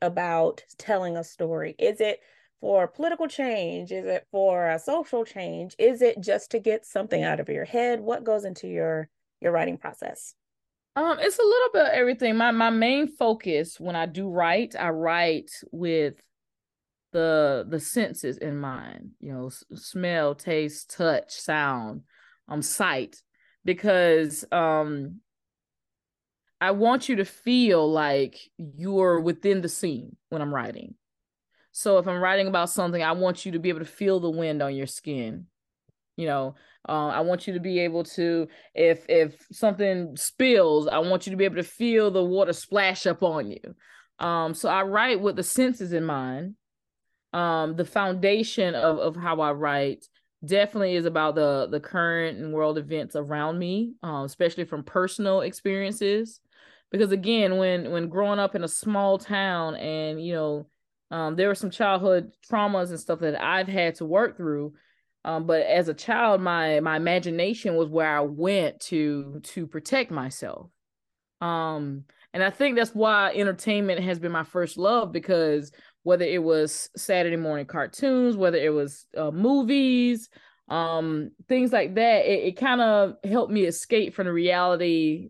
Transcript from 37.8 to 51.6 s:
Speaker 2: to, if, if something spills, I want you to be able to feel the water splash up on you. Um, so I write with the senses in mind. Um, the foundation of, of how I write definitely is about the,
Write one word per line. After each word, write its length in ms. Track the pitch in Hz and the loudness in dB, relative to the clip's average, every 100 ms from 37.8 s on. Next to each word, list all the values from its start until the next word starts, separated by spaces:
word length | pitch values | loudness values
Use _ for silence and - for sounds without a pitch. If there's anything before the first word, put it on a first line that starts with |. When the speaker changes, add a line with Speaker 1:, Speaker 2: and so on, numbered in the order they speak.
| 175 165 | 0 -2
Speaker 2:
to, 440 | 170 - 170 165 156 - - - | -6 -2 0 0 -2 -8 -10 2
if, 300 | 165 165 - | 4 4 2
if 340 | 165 156 - _ | 4 4 -2 _
something 640 | - 220 190 202 185 165 156 | -2 0 2 0 0 -4 -6
spills, 720 | - - 262 220 170 151 151 | -6 0 4 6 6 4 2
I 120 | 143 | 0
want 260 | 170 185 196 | 2 0 -2
you 60 | |
to 60 | 190 | 0
be 80 | 196 | 0
able 100 | 165 | 0
to 80 | |
feel 480 | 170 - 240 226 208 | -6 -4 0 4 4
the 120 | 185 | 2
water 300 | 180 190 175 | 2 2 2
splash 540 | 165 - 202 190 180 190 | 0 -2 0 2 0 -2
up 160 | 165 | 0
on 260 | 180 156 104 | 0 0 -6
you. 260 | - - - _ - _ - | -10 -16 -20 _ -20 _ -6
Um, 340 | 170 170 160 | -2 -2 -2
so 160 | 160 202 | -2 0
I 140 | 185 | 0
write 360 | 196 202 247 208 | 2 2 2 2
with 180 | 202 190 | 0 -2
the 60 | |
senses 500 | 175 - 254 247 185 | -2 0 0 0 -4
in 120 | 170 160 | -2 -2
mind. 500 | 139 131 131 175 208 _ _ _ _ _ _ _ | -2 -4 -6 -10 -14 _ _ _ _ _ _ _
Um, 420 | 170 170 160 160 165 | -4 0 0 -2 -4
the 100 | 170 | -4
foundation 880 | 214 196 185 196 208 220 - 180 139 | -2 -2 0 2 2 0 -2 -2 2
of, 240 | 160 156 | 0 2
of 160 | 160 165 | -2 -4
how 240 | 175 160 | -4 0
I 140 | 151 | 0
write 520 | 143 147 143 139 - - _ _ _ 151 | 0 -2 0 -2 -4 -12 _ _ _ -2
definitely 500 | 196 208 214 190 180 | 2 2 0 0 0
is 100 | 165 | 0
about 300 | 160 156 151 | 0 0 2
the, 340 | 147 139 | 2 2